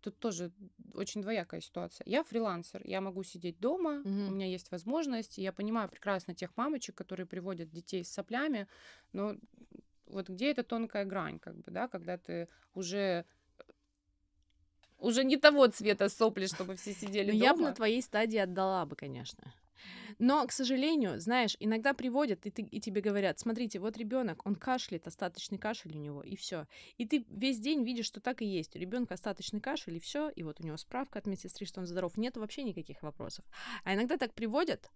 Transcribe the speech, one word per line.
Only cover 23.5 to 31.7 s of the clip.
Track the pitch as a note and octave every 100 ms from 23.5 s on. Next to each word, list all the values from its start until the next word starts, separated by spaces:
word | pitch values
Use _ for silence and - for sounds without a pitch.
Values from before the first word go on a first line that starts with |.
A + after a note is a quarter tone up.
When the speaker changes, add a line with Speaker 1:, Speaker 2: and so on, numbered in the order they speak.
| A3+ A#3+ G3+
Speaker 2:
вот | G3+ A3
ребёнок, | A3 B3+ A#3+ D#3+ -
он |
кашляет, | G3+ - B3+ - E3+ E3
остаточный | - F3+ - - G3
кашель | G#3+ A3 E3 D3+
у |
него, | D3 C#3+
и | - G3
всё». | - E3+ D3+ - - -
И | A#3+
ты | D4+ A3+
весь | - C4 B3
день | A3+ D4+
видишь, | A#3 A#3+ A3
что | -
так | B3 C4
и | G#3+
есть. | F#3 D#3 -
У |
ребёнка | F3+ A#3+ A#3+
остаточный | F3+ A3 G3 - G#3
кашель, | C4 D4+ - E3
и |
всё, | - D4 D4+
и | -
вот | D#3+ D3+
у |
него | D#3+ D#3
справка | - B3 C4+ G#3+
от | G#3
медсестры, | F#3+ F3+ -
что | G3